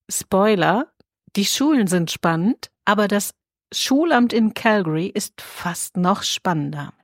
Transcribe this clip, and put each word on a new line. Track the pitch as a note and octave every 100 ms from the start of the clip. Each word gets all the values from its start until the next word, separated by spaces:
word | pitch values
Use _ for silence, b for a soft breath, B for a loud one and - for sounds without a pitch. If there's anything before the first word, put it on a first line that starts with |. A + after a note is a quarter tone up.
| -
Spoiler, | - - F#3+ G#3+ G3+ D#3 G3+ D4+ _ _ _ _ -
die | G3
Schulen | - C#4+ C#4+ G3
sind | F3+ E3
spannend, | - F3 E3 F#3+ C#4 - _
aber | - G#3 G3+
das | G3+ - - _ _ _
Schulamt | - - C4+ E4+ C4 A#3+
in | A3+ A3
Calgary | - A3+ G#3+ E3+ D#3 F#3
ist | - - -
fast | - - F3 E3+ - F#3
noch | F3+ G#3
spannender. | - - F#3+ E3 C#3+ D3 C#3+ -